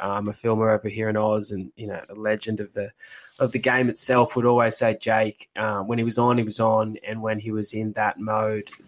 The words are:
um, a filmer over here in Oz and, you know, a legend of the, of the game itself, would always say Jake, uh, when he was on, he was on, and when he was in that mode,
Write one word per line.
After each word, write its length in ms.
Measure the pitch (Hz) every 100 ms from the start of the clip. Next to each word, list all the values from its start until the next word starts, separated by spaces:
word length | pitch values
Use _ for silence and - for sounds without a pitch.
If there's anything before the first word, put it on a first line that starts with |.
um, 280 | 98 101 104
a 40 |
filmer 380 | 104 117 110 110
over 180 | 107 104
here 200 | 104 110
in 80 | 107
Oz 340 | 107 107 104
and, 200 | 98 92 -
you 100 | 104
know, 140 | 90 -
a 60 |
legend 460 | 104 107 107 110 107
of 120 | 104
the, 200 | 107 98 - - - - -
of 140 | 131
the 60 | 117
game 300 | 127 123 123
itself, 460 | - - 123 120 127
would 100 | 120
always 300 | 120 113 -
say 200 | 117 107
Jake, 520 | 113 110 107 - - 101
uh, 240 | 110 101
when 160 | 101 117
he 60 |
was 140 | 113 113
on, 200 | 120 120
he 60 |
was 160 | 107 104
on, 360 | 110 110 110 107 104
and 140 | 110
when 160 | 110 107
he 120 | 110
was 220 | 107 104
in 180 | 110 110
that 260 | 95 92 -
mode, 520 | 107 107 110 107 101 -